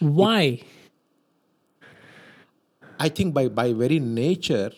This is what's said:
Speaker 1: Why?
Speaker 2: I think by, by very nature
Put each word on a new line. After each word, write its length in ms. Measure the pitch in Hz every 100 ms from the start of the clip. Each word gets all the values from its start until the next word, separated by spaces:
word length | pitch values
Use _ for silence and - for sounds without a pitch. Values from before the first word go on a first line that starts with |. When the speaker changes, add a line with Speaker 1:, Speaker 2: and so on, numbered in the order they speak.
Speaker 1:
Why? 600 | 151 147 202 226 151 120 - - - _ _ _ _ _ _ _ _ _ - - - - - - _ _ _ _ - -
Speaker 2:
I 120 | 156
think 240 | 151 190
by, 140 | 143 127
by 260 | 110 123
very 240 | 113 123 156
nature 680 | 123 113 139 185 - 123 101